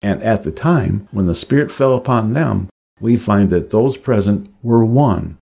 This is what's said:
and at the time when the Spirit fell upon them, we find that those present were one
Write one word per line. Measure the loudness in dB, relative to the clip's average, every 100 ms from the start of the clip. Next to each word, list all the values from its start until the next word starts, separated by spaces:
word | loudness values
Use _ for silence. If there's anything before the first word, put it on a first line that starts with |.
and | -4 -4
at | -2 -2
the | -4
time | -4 0 0 0 -4 -4
when | -2 -2
the |
Spirit | -2 0 0 0
fell | 0 0 2
upon | 0 -2 0
them, | 0 0 -2 -6 _ _ _
we | 0 0
find | 2 2 2
that | 0 0
those | 0 0 -2
present | -2 0 0 -2 -4 _
were | 0 2
one | 4 4 2 0 -4 -12